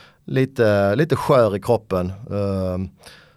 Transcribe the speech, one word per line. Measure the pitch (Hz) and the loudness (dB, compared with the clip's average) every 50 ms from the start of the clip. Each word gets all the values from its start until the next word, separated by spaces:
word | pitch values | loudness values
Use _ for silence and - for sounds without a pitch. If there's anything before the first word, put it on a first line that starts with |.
| - - _ _ _ | -20 -20 _ _ _
Lite, | - 135 135 131 131 - - 117 107 104 101 101 101 104 | -4 -2 0 0 0 0 0 2 2 4 4 2 2 2
lite | 127 165 156 135 | 0 0 0 -2
skör | 123 - - 147 127 117 104 98 | -2 0 2 4 4 4 4 2
i | 98 | -2
kroppen. | - - 117 107 107 - 95 90 90 92 95 98 110 - | 0 0 0 0 0 -2 -4 -2 -2 -4 -6 -10 -12 -8
Eh, | 98 101 101 98 98 95 92 92 90 92 95 92 - _ - - - - - _ _ | -6 -4 -4 -2 -2 -4 -4 -4 -4 -6 -8 -8 -12 _ -20 -20 -20 -20 -20 _ _